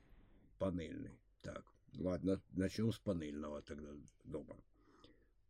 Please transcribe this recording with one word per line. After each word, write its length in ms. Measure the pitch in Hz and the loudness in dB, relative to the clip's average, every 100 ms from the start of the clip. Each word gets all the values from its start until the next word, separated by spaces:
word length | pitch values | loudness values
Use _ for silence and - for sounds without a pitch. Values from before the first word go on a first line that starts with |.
| - - - - - - | -16 -20 -20 -20 -20 0
Панельный. 580 | 95 87 76 - - - _ _ | 2 2 -2 -6 -8 -10 _ _
Так, 240 | - - - - - - | -8 -8 -10 -20 -14 -2
ладно, 440 | 87 87 90 95 - | 2 4 4 2 2
начнем 420 | 78 92 - 110 | 2 2 4 2
с 60 | 104 | 4
панельного 640 | 104 87 73 73 76 73 | 2 0 0 -4 -4 -4
тогда 260 | - 76 73 73 - - | -6 -8 -8 -10 -14 -18
дома. 320 | - 151 - - - _ - - - - _ _ _ | -8 -8 -6 -14 -16 _ -20 -20 -20 -20 _ _ _